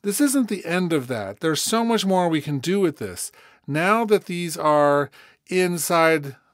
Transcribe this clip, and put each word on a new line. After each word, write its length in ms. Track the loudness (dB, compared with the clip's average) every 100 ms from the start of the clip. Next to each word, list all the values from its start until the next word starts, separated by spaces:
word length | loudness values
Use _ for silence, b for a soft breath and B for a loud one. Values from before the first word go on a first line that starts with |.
This 180 | -4 0
isn't 300 | 2 2 0
the 160 | -4 -2
end 260 | -2 0
of 160 | -2 -2
that. 320 | -6 -6 -4
There's 220 | -4 -2
so 240 | -2 0 0
much 200 | 0 2
more 220 | 2 2
we 140 | -2
can 180 | -2 -4
do 220 | -2 0
with 160 | 0 -2
this. 340 | -10 -10 -14 b b b -6
Now 380 | -2 2 2
that 220 | 2 0 0
these 320 | -8 -6 -2
are 520 | 2 4 4 2 -2 B B B _
inside 880 | 0 0 -2 0 4 4 2 -2 -16 _